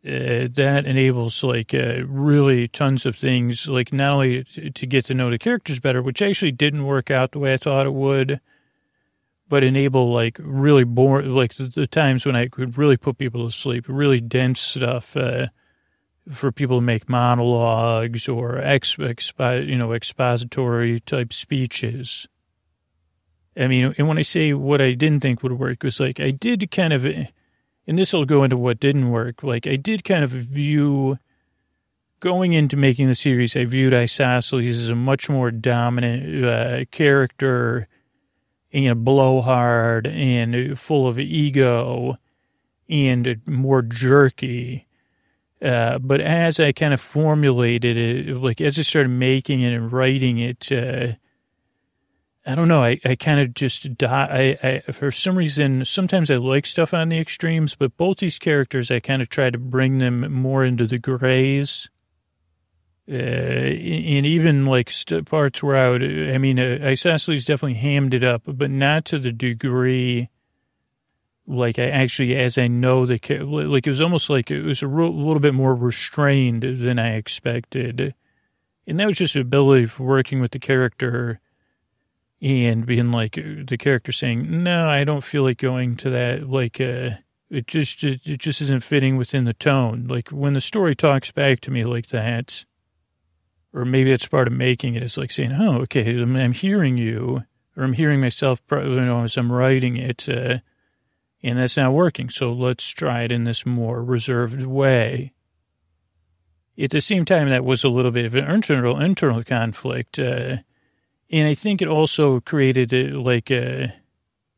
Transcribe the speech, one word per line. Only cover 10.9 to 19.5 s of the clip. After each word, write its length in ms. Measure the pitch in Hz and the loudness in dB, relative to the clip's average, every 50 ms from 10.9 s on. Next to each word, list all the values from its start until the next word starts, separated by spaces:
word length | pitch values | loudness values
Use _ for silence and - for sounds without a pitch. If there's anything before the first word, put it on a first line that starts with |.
| 117 123 131 135 135 139 143 | 4 4 4 6 4 2 2
like, 320 | 139 127 135 127 117 - | 0 0 0 0 0 -2
the, 100 | - 135 | -8 -10
the 220 | 127 - - 147 | -8 -4 -4 -4
times 380 | - - 165 156 139 131 127 - | -2 0 2 2 2 2 2 0
when 100 | 143 127 | 0 0
I 120 | 120 120 | 0 -2
could 300 | 123 - - 131 127 117 | -2 -4 -8 -8 -6 -2
really 200 | 127 147 147 135 | 2 4 4 4
put 200 | 117 - 143 127 | 4 2 -4 -4
people 280 | _ 139 123 113 123 117 | _ -6 -6 -6 -6 -6
to 60 | 117 | -6
sleep, 340 | 113 - - 135 120 120 117 - | -8 -6 -6 -4 -4 -4 -6 -6
really 320 | 131 139 147 143 135 120 | -4 0 2 2 2 2
dense 400 | 117 113 - 127 131 127 127 - | 0 0 0 0 0 0 0 -2
stuff, 560 | - - - 131 127 120 127 123 - - - | -4 -6 -4 -4 -2 -2 -4 -4 -8 -8 -6
uh, 300 | 139 131 123 123 127 131 120 _ _ _ _ _ _ _ _ _ _ _ _ _ _ _ | -4 -4 -2 -2 -4 -6 -8 _ _ _ _ _ _ _ _ _ _ _ _ _ _ _
for 240 | - 139 - - 139 | -18 -12 -4 -4 -4
people 260 | 117 - 143 123 127 | -2 -2 -2 0 2
to 40 | 123 | 2
make 260 | 120 123 117 107 - | 2 0 0 -2 -2
monologues 1200 | - 127 123 123 120 120 120 120 120 120 117 117 117 113 113 113 117 117 113 113 117 117 117 - | 0 0 2 4 4 2 2 2 2 2 2 2 2 2 2 2 0 0 0 -2 -4 -6 -6 -6
or 300 | - 127 117 120 120 123 | -4 -4 -4 -4 -6 -6
ex-, 380 | 131 139 139 143 131 - - - | -4 0 2 2 2 2 -2 -4
expi-, 720 | - 147 127 120 - - - - - 135 123 | -4 -4 -6 -6 -6 -10 -12 -6 -2 -2 0